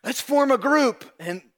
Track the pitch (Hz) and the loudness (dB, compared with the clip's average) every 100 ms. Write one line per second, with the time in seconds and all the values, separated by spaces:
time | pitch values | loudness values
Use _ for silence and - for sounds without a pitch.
0 | - 254 - 285 277 254 277 302 269 - | -8 -8 -2 0 2 2 2 2 2 -2
1 | - _ 165 180 _ | -16 _ -10 -10 _